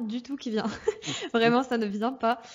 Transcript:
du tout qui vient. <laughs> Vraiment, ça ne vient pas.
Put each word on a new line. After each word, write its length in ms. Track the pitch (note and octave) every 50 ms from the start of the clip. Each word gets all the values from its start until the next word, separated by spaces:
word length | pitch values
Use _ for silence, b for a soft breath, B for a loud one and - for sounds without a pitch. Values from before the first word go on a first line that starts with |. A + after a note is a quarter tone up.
| A#3
du 160 | G#3 A3+ B3+
tout 140 | A#3+ - C#4+
qui 140 | C#4 - B3
vient. 160 | G#3+ G#3+ -
<laughs> 680 | G#3+ - - - A4 G#4+ - - - - - G4+ D4+
Vraiment, 300 | - A3+ A3+ A#3 A#3+ B3
ça 140 | C4+ B3 B3 A#3
ne 80 | G#3+
vient 260 | G3+ G3 G#3 A3 B3
pas. 280 | C4 - A#3 A3+ A#3+ A#3+ B B